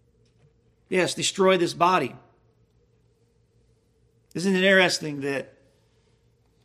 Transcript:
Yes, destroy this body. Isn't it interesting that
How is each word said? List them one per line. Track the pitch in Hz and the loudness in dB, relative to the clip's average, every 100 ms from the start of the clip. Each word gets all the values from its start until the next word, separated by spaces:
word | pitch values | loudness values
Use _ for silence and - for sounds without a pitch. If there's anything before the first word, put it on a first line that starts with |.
| _ _ _ _ _ _ _ _ _ | _ _ _ _ _ _ _ _ _
Yes, | 185 165 | -4 -2
destroy | - 147 - 190 190 | -4 -6 0 2 2
this | 170 | 0
body. | 143 170 185 131 - _ _ _ _ _ _ _ _ _ _ _ _ _ _ _ _ _ _ _ _ _ | 0 0 2 -2 -8 _ _ _ _ _ _ _ _ _ _ _ _ _ _ _ _ _ _ _ _ _
Isn't | - 190 | -6 0
it | 185 | 2
interesting | 196 190 175 - 156 143 | 4 4 4 0 -6 -6
that | 139 135 - _ _ _ _ _ _ _ _ _ _ _ | -6 -6 -8 _ _ _ _ _ _ _ _ _ _ _